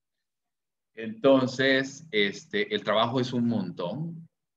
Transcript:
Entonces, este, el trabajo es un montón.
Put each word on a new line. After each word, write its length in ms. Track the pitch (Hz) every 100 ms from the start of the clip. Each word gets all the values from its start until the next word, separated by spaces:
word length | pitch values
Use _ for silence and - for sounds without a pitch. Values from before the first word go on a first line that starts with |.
| _ _ _ _ _ _ _ _ _
Entonces, 1120 | 110 110 - 139 135 123 127 135 135 135 - -
este, 640 | 107 101 95 - 104 104
el 80 | 104
trabajo 380 | 107 104 120 135
es 120 | 123
un 140 | 127 117
montón. 840 | 110 92 87 87 123 165 165 165 _ _